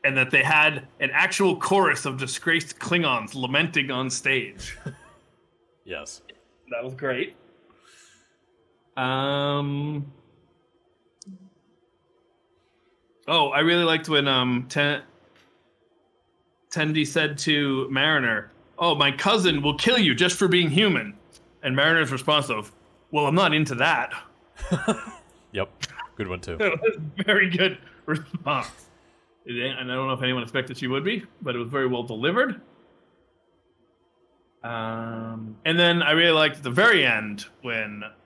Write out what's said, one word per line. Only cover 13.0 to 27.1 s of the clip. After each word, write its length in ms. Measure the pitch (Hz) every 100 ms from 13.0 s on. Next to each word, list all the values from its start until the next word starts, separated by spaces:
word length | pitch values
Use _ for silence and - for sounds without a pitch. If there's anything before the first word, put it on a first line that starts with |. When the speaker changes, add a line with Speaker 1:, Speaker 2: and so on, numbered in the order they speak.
| _ _ -
Speaker 1:
oh, 220 | 165 143
I 120 | 135
really 220 | 160 175
liked 260 | 170 160 160
when, 180 | 151 139
um, 380 | 131 127 123 127
Ten-, 320 | - 143 147 - _ _ _ _ _ _ _ _ _ _ _ _ _ _ _ _
Tendi 360 | - 151 156 147
said 300 | 156 151 147
to 480 | - 147 143 135 135
Mariner, 600 | 135 147 151 123 107 101 - _ -
"Oh, 160 | 170
my 180 | 151 143
cousin 500 | 135 196 220 180 151
will 140 | 143 143
kill 200 | 220 247
you 160 | 185
just 240 | 123 180 -
for 100 | 190
being 220 | 180 165
human." 460 | 147 214 147 104 101 _ - _ _
And 120 | 139 131
Mariner's 360 | 151 165 143
response 400 | 131 135 151 127
of, 200 | 110 107 _ _ _ _
"Well, 140 | 147 143
I'm 100 | 160
not 180 | 185
into 220 | 151 151 120
that." 380 | 143 143 - - - _ _ - -
<laughs> 460 | 180 - - - - _ _ _
Speaker 2:
Yep. 200 | 98 95 - - - - -
Good 120 | 101
one, 140 | 92
too. 160 | - 85
Speaker 1:
That 220 | 208 160
was 180 | 226 175
a 260 | 156